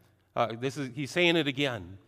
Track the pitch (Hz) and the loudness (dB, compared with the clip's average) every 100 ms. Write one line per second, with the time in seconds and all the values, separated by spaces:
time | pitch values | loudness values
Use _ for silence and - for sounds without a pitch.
0 | _ _ _ - 113 117 131 147 135 120 | _ _ _ -2 0 0 -4 -4 -6 -6
1 | 131 - 175 170 143 135 143 117 87 95 | -4 2 4 4 2 0 -2 -2 -10 -16